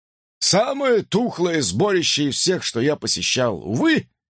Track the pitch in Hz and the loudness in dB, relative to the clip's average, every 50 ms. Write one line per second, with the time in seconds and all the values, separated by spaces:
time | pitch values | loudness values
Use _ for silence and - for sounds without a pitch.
0 | _ _ _ _ _ _ _ _ - - - 196 240 277 277 277 285 262 240 208 | _ _ _ _ _ _ _ _ 0 2 2 2 2 0 -2 -2 2 2 2 2
1 | - - - 202 247 226 - - 175 175 165 156 131 92 87 113 185 208 196 180 | 2 0 -2 0 0 -2 -2 -2 -2 0 0 0 0 -2 0 0 2 2 2 2
2 | 147 - - 143 151 139 120 - - 180 185 151 - - - 117 123 147 147 - | 0 0 0 0 -2 -2 0 0 0 0 0 0 -2 -4 -2 0 0 0 0 -2
3 | - 110 - 92 90 - - 127 127 117 98 78 57 82 107 143 - 320 311 214 | -2 -4 -4 -2 -2 -2 0 0 0 0 -2 -4 -6 -4 -2 0 2 2 2 2
4 | - - _ _ _ _ _ | 0 -6 _ _ _ _ _